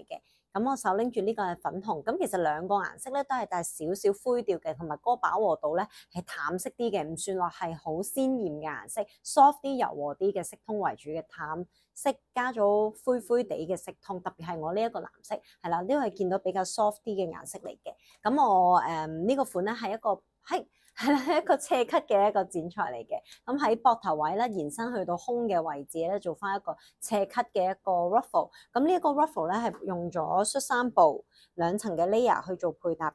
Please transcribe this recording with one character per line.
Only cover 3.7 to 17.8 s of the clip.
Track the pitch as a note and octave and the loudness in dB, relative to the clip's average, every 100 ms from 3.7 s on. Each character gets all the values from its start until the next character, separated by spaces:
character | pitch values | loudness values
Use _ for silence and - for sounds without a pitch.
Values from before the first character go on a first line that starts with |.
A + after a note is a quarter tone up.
| - D#3 | -6 -4
少 | - G3+ G3 | 0 0 0
灰 | B3+ A#3+ | 0 0
調 | A3 E3+ | 0 -2
嘅， | D#3+ D#3 | -4 -6
同 | D#3+ | -8
埋 | D3+ | -2
嗰 | A#3 A#3+ | 0 2
個 | E3+ | 2
飽 | F#3 | 2
和 | G#3 D3+ | 2 2
度 | D3+ | 0
咧 | E3+ G#3 - - | -2 -2 -8 -12
係 | F3+ | -10
淡 | - - D3 F3+ | -10 -6 -4 -4
色 | - | -6
啲 | - A#3 | -4 -2
嘅， | F#3+ | -2
唔 | D3+ E3 | -4 -6
算 | G3+ F#3 | -4 -2
話 | F3 | -2
係 | - E3+ D#3+ | -4 -8 -6
好 | E3 | -6
鮮 | D#3+ G3+ C4+ C4 | -4 -4 -2 0
豔 | B3+ F#3 D3+ | 0 -4 -6
嘅 | D#3 | -8
顏 | B2+ G2+ | -8 -8
色， | - G3+ _ | -6 -8 _
soft | - D4+ C#4 C#4+ | 0 6 6 6
啲、 | C#4 C4 | -2 -2
柔 | F#3+ C#3+ | -2 -4
和 | C#3+ | -6
啲 | C#3+ G3 | -2 -2
嘅 | F#3+ | 0
色 | E3 G#3 | -6 -10
通 | - G#3+ | -6 -2
為 | E3 | -2
主 | - D3 | -4 -8
嘅 | D#3+ | -8
淡 | D#3 - D#3 D#3+ F3+ _ _ | -10 -10 -8 -8 -10 _ _
色， | - C#4+ - _ | -6 -4 -4 _
加 | B3 B3+ | -4 -4
咗 | A#3 G3+ G#3 G#3+ G#3+ | 2 4 4 2 -2
灰 | - B3 | -2 -2
灰 | - A#3+ | 2 0
地 | B3 D3+ D#3+ | 0 -4 -4
嘅 | F3+ | -6
色 | - - | -8 -14
通， | - F#3 | -10 -8
特 | F3+ - | -8 -10
別 | E3+ | -8
係 | E3 | -6
我 | D#3 | -4
呢 | G3 | -2
一 | A#3 | -2
個 | G3+ | -4
藍 | - - | -12 -16
色， | - G#3+ - _ | -10 -10 -10 _
係 | E3+ | -2
啦， | E3+ | -2
呢 | F#3+ | 0
個 | D4 A3+ | 0 0
係 | F#3 | 0
見 | F#3 | 0
到 | F#3+ | 0
比 | F#3 | 0
較 | F#3 | -2
soft | F#3 - G#3 G#3+ | -2 0 0 0
啲 | A3+ G3 | -4 -4
嘅 | F3 | -4
顏 | E3 | -6
色 | - - | -10 -12
嚟 | - - | -12 -12